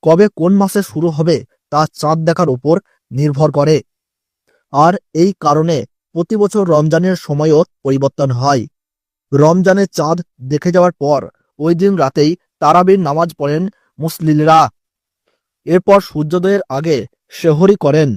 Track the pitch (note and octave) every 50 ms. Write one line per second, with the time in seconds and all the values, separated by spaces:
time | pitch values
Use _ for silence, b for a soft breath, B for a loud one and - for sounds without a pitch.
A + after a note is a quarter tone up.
0 | - D#3 E3 E3+ G#3 G#3 _ - D#3+ F3 G3 G3+ G3+ F#3+ - G#3 G3 - - D#3+
1 | D#3 F3 D#3 D3 E3 E3 E3+ B2+ - _ _ _ _ _ - D3 D#3 D3+ _ -
2 | - D3+ D#3 D#3+ D#3+ D#3+ E3 - F3+ D#3 C3 B2+ _ C#3+ E3 F#3+ - _ _ _
3 | _ _ B2+ B2 D3 D3+ C#3+ C3+ D#3 D3+ C3+ C#3+ C#3+ D3+ D#3 C#3 - _ _ _
4 | _ _ _ _ _ _ _ _ _ _ _ _ _ _ - C#3 D3+ E3+ F#3 -
5 | _ _ _ D#3 E3+ G3+ G3 _ - - C#3+ D#3 D#3+ E3+ E3+ C3+ - - _ _
6 | _ _ _ E3 F3 - A3 G#3+ G3+ G3+ - G#3+ G3 F3+ D#3+ D3+ D3+ D#3 D3+ E3
7 | F3+ F#3 F#3 E3+ - - D3 C#3+ D3+ D#3+ D#3 D3 F3 - _ _ _ C#3 C3+ C3+
8 | C#3 C#3 _ - D3 C#3 B2 B2 B2+ C#3 C#3+ C3 G#2 - _ _ _ _ _ _
9 | _ _ _ _ _ _ - C#3 D3 D#3 E3+ F#3 F#3 F#3+ F#3 G3 G3+ F#3 _ -
10 | D#3 D3 E3 E3+ E3+ _ _ _ B2+ C3 C#3+ D3 - F3+ E3+ F3+ F3 F3+ E3+ _
11 | C#3+ C#3+ D3+ C3+ - - _ _ _ _ _ _ D3 D#3+ F3 E3 F#3 G3+ G3 F3+
12 | D3 C3+ - - D3 D3+ F3 - _ _ _ _ - D3 D#3+ F3 F3+ F#3 F#3+ G3
13 | F3+ D3 C#3+ D#3 E3+ E3+ D#3 _ D3 C#3+ D3 D#3 F3+ F#3+ - _ _ _ _ -
14 | C#3+ E3 - - E3 D#3 D3+ D3+ D3+ D#3 D#3+ D#3+ D3+ C3 _ _ _ _ _ _
15 | _ _ _ _ _ _ _ _ _ _ _ _ _ - E3 F3+ F#3 - G3 G3+
16 | F#3+ - - D#3 D3+ D3+ E3 F3+ F3 F#3+ G3+ G3+ - _ C3 C3+ D3+ E3 D#3+ B2+
17 | G2+ - _ _ _ _ - - - E3+ D3+ D3 F3+ F#3+ G#3 G3 - D3 C#3 D#3
18 | D#3 C#3 A2